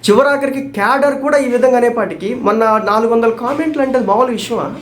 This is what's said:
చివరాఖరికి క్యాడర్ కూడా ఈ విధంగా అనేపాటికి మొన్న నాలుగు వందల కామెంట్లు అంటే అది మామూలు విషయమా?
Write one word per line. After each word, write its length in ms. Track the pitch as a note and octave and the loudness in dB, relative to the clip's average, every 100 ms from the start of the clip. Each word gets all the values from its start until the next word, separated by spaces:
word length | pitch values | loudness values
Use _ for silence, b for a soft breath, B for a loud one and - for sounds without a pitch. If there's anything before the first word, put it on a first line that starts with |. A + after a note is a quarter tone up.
| - | 4
చివరాఖరికి 560 | G#3+ C#4 C#4 C#4 C4+ - - | 4 4 0 -2 -4 -8 -4
క్యాడర్ 380 | G#3 C#4 C#4+ - | 0 2 0 0
కూడా 140 | C#4 D4 B3+ | 0 0 2
ఈ 20 | A#3+ | 2
విధంగా 220 | C4 B3 | 2 4
అనేపాటికి 480 | A#3+ A#3 G3 - G3 B3 G3+ | 2 0 -4 -4 -6 -2 0
మొన్న 160 | A3 A3 A3 G3+ | 2 2 2 2
నాలుగు 200 | G#3+ A3+ A#3 | 0 2 2
వందల 140 | A3+ A3+ | 0 -2
కామెంట్లు 400 | A#3+ D4 D#4 D4+ C4+ | -4 -4 -4 -2 -2
అంటే 120 | B3+ | 0
అది 100 | G3 | 0
మామూలు 200 | G#3 B3+ A3+ | 0 0 -2
విషయమా? 280 | - A3 C#3+ C4+ | -4 -6 -6 -10